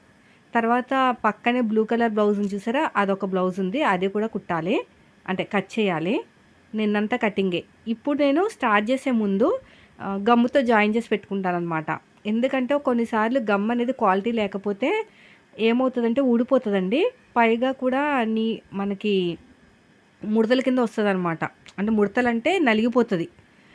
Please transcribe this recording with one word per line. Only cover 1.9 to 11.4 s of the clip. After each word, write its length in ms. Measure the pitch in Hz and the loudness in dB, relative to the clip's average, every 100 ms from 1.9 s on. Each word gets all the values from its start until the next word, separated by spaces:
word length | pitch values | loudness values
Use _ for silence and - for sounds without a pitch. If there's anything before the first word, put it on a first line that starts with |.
కలర్ 200 | 233 233 214 | 0 0 2
బ్లౌజ్ 200 | 208 202 | 2 0
ఉంది 100 | 202 202 | -2 -4
చూసారా, 360 | 226 269 311 208 | -4 -2 -2 0
అదొక 300 | 196 196 196 | 0 -2 -2
బ్లౌజ్ 340 | 185 185 185 | 0 0 -2
ఉంది, 200 | 185 254 | -4 0
అది 240 | 269 185 190 | 0 0 0
కూడా 200 | 208 220 | -2 -4
కుట్టాలి, 480 | 202 - 170 170 330 - _ _ _ - | -6 -4 -4 -2 -2 -4 _ _ _ -6
అంటే 140 | 185 170 | -6 -2
కట్ 260 | 202 190 - | -4 -2 -2
చేయాలి. 360 | 202 160 170 311 - _ _ _ _ 214 | 0 0 0 -2 -4 _ _ _ _ -4
నిన్నంతా 420 | 214 208 208 247 | 0 0 0 0
కటింగే. 460 | 214 208 190 170 - _ 226 | 0 0 -2 -2 -6 _ -8
ఇప్పుడు 300 | 226 285 294 | -6 -2 0
నేను 300 | 285 294 427 - | 2 2 0 -2
స్టార్ట్ 360 | 233 208 214 | 0 2 2
చేసే 200 | 262 269 | -2 0
ముందు, 480 | 233 202 196 294 523 - - - - | 0 0 2 0 0 -6 -20 -20 -12
ఆ, 60 | 190 196 208 | -8 -2 2
గమ్ముతో 320 | 240 247 285 | 4 4 2
జాయిన్ 340 | 240 220 208 226 | 4 4 2 0
చేసి 140 | 220 | -2
పెట్టుకుంటానన్నమాట. 760 | 208 - 196 | -4 -4 -4